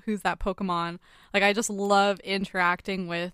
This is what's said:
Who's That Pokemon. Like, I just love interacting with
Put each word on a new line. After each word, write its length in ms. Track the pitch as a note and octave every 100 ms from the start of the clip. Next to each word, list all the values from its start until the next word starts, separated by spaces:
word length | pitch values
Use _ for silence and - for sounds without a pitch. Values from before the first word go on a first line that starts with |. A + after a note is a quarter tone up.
| -
Who's 160 | G#3
That 160 | F#3 F3
Pokemon. 580 | G3+ F#3 F#3+ E3+ E3+ F3 _ _ _
Like, 120 | G3+
I 100 | G3+
just 160 | G3+ A3+
love 500 | G3 G3+ G3 G3+ F#3+
interacting 840 | - G3 F#3+ F#3 F3 F3+ - F#3+ F3
with 260 | E3+ F3